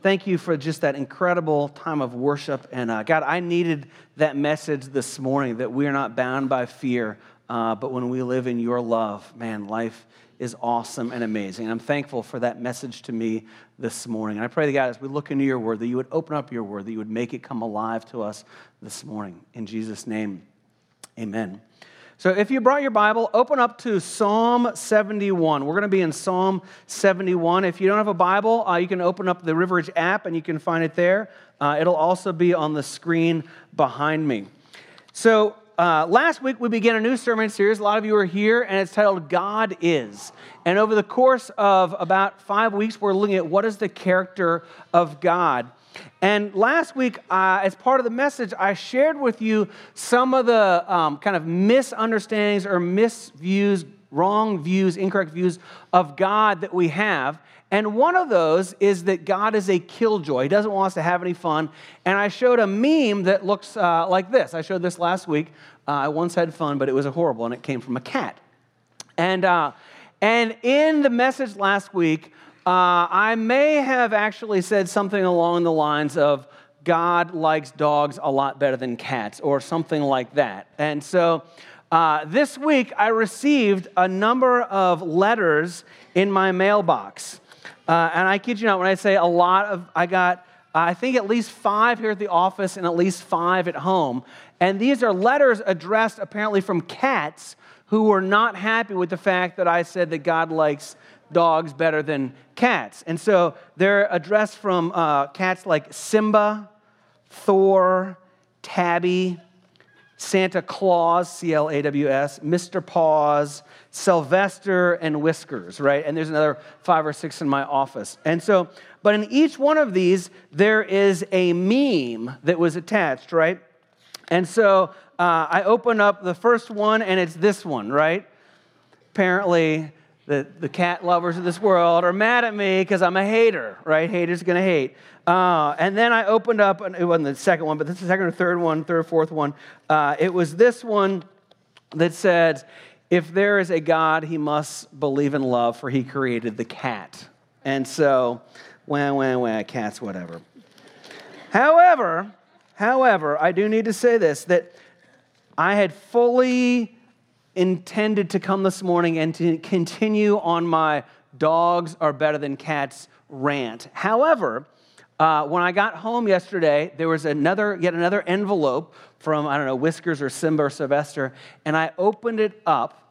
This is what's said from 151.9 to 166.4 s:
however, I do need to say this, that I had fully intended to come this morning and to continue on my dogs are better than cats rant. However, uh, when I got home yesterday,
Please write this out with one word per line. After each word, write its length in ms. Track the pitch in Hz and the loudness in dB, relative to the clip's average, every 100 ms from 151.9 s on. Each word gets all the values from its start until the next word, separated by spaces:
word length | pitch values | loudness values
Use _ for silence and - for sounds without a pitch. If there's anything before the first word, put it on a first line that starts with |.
| 311 190 165 202 - _ _ _ - | 6 2 -2 -6 -16 _ _ _ -4
however, 640 | 208 262 254 196 151 151 | 0 4 4 4 0 0
I 100 | 165 | 0
do 160 | 180 214 | 2 2
need 180 | 220 220 | 0 0
to 80 | |
say 240 | 214 240 233 | 0 2 4
this, 280 | 170 143 - | 2 0 0
that 260 | 180 175 - - _ _ _ _ _ _ - | 0 0 -20 -20 _ _ _ _ _ _ -2
I 180 | 170 202 | 2 2
had 180 | 190 | 0
fully 1040 | - - 240 240 247 254 247 247 247 226 _ _ _ _ _ _ 185 | -2 -4 2 4 4 2 2 2 2 -2 _ _ _ _ _ _ -2
intended 760 | 185 175 - - 214 208 190 | 0 0 -4 -2 0 0 -2
to 80 | 196 | -4
come 240 | - 196 | -2 0
this 180 | 190 185 | 0 -2
morning 380 | 185 175 170 160 | -2 0 0 0
and 160 | 160 160 | -4 -2
to 240 | 170 165 | -2 -2
continue 800 | - 185 170 - 220 214 208 202 | -2 -2 -2 -2 -2 2 2 2
on 260 | 170 170 170 | 0 -2 0
my 380 | 160 156 147 - _ _ 131 | 0 2 0 -6 _ _ -2
dogs 580 | 156 165 170 175 165 165 | 0 2 2 0 -4 -2
are 100 | 156 | -2
better 280 | 139 151 151 | 0 -2 -2
than 180 | 143 139 | -6 -8
cats 500 | - 151 139 - - _ _ | -6 -6 -6 -10 -20 _ _
rant. 580 | 139 139 143 120 117 - | -4 -2 -2 -6 -10 -16
However, 720 | - 190 226 311 294 160 113 151 _ _ _ _ _ | -6 0 2 2 2 0 -4 -12 _ _ _ _ _
uh, 260 | 160 151 143 | 2 4 0
when 160 | 175 | 0
I 100 | 175 | 2
got 260 | 185 208 160 | 2 0 -2
home 300 | 214 240 220 | -4 -2 2
yesterday, 640 | 185 | 2